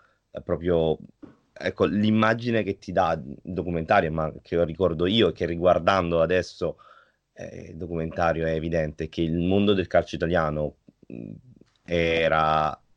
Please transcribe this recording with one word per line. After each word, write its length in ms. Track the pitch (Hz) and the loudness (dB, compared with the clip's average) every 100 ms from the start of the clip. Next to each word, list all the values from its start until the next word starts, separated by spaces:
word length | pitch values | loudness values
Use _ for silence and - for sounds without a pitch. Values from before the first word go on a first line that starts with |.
| _ _ _ | _ _ _
eh, 100 | - | -12
proprio, 560 | - 82 85 85 80 76 - _ - _ _ | -6 -4 0 2 2 0 -6 _ -20 _ _
ecco, 320 | - 92 - 92 | -8 -6 0 0
l'immagine 800 | 98 107 110 110 117 120 113 | 2 2 2 2 0 -2 -2
che 160 | 98 98 | -2 -6
ti 120 | - | -4
dà 220 | 90 85 | 0 0
il 240 | 82 65 71 | 0 -6 -14
documentario, 680 | - 92 85 85 82 104 82 | -10 -8 -4 -4 2 2 2
ma 220 | 80 78 - | -2 -4 -6
che 220 | - 85 85 | -4 -2 0
ricordo 400 | 80 92 80 87 | 0 0 0 0
io, 260 | 113 92 | 4 2
che 140 | - 85 | 0 -4
riguardando 760 | 85 90 85 85 95 85 85 | 0 2 2 2 2 2 2
adesso, 540 | 82 90 87 - 85 - - - _ _ _ | 2 2 -2 -4 -6 -6 -16 -20 _ _ _
eh, 340 | - 87 87 87 | -18 -16 -14 -16
il 60 | 82 | -12
documentario 680 | 85 85 82 82 85 82 80 | -6 -4 -4 0 0 2 0
è 60 | |
evidente, 540 | 80 80 82 78 78 80 | -2 0 0 -2 -4 -8
che 120 | - | -2
il 160 | 82 85 | 0 0
mondo 360 | 87 98 101 | 2 4 4
del 120 | 98 87 | 2 2
calcio 280 | 87 82 82 | 2 2 -2
italiano, 600 | 82 87 78 76 76 - _ _ - | 0 0 0 -2 -4 -8 _ _ -18
mm, 180 | 58 55 53 - - _ _ - | -14 -14 -16 -20 -20 _ _ -2
era 960 | 85 82 82 82 80 78 78 76 - _ | 2 2 2 2 4 4 2 0 -4 _